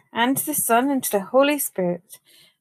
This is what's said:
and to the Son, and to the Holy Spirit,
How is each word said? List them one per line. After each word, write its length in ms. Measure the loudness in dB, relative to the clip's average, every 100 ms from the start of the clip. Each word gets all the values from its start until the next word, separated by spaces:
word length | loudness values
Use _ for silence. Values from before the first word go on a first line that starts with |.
| _
and 240 | -2 0 0
to 80 | -2
the 80 |
Son, 360 | -4 0 2 2
and 140 | -2
to 80 | -2
the 140 | -4 0
Holy 340 | 2 4 2
Spirit, 600 | -4 -4 -4 -4 -10 -20 _ _ _ _